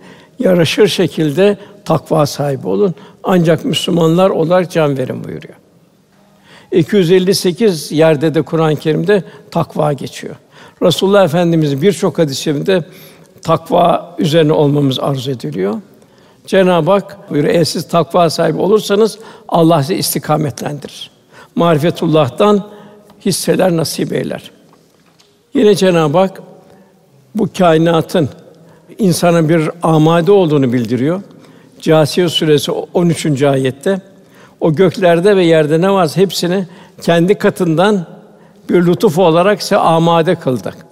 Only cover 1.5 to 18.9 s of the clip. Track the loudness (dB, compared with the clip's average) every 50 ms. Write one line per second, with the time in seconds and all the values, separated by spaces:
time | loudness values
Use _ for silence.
1.5 | 0 -2 -8 -20 -20 -12 -4 -4 -4 -2 -2 -2 0 0 0 0 -2 -6 -6 -4
2.5 | -6 -6 -6 -4 -2 0 0 -2 -2 -4 -14 -20 -20 _ -4 0 0 2 2 2
3.5 | 0 0 0 -4 -4 -4 -4 -2 0 0 2 2 2 2 2 2 2 0 0 0
4.5 | 0 0 0 -2 -2 -2 -2 0 -2 -4 -6 -8 -8 -10 -10 -12 -14 -14 -16 -18
5.5 | -20 _ _ _ _ _ _ _ _ _ _ _ _ _ _ _ _ _ _ _
6.5 | -20 -20 -10 -4 0 0 0 2 2 2 2 4 2 2 2 2 0 0 0 -2
7.5 | -2 0 0 0 0 -2 -6 -6 0 2 2 2 2 2 0 -2 0 -2 -4 -2
8.5 | -2 -2 0 0 -2 -2 -2 -4 -4 -2 0 0 0 0 -2 -4 -16 -20 -16 -8
9.5 | -4 -4 -4 -4 -4 -4 -2 -2 -2 -6 -8 -12 -14 -14 -16 -16 -16 -18 _ _
10.5 | _ -20 -20 -20 -8 -2 0 0 0 0 0 2 4 4 2 2 2 0 0 2
11.5 | 2 0 0 0 -2 0 0 0 0 0 -2 -4 -2 -2 -2 -2 -4 -6 -6 -4
12.5 | -4 -4 -2 -2 -2 -2 -2 -6 -14 -20 -20 -20 -20 -20 -20 _ _ -10 -4 -2
13.5 | -2 -2 -2 -2 0 2 2 2 0 -2 -4 -8 -8 -4 -4 0 2 2 2 2
14.5 | 2 2 2 2 2 0 0 0 -2 -2 -4 -4 -4 -6 -6 -8 -8 -8 -8 -10
15.5 | -6 -6 -4 -4 -6 -8 -10 -16 -20 -20 _ _ _ _ _ _ _ _ _ -2
16.5 | 0 2 2 4 2 2 2 2 0 0 -2 -4 -14 -20 -12 -6 -4 -2 0 0
17.5 | 2 2 0 0 -2 -6 -6 -2 -2 -2 -2 0 0 0 0 0 0 -2 -2 -2
18.5 | -2 -2 0 2 2 0 0 0